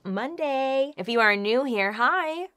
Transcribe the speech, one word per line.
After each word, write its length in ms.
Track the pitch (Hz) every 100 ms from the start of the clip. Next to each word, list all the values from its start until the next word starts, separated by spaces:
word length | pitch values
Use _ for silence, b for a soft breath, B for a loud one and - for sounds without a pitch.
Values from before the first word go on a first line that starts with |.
Monday. 920 | 190 196 262 339 294 269 269 269 277 -
If 140 | 190
you 120 | 233
are 140 | 214 202
new 280 | 202 247
here, 300 | 269 214 196
hi. 560 | 214 254 370 311 320 370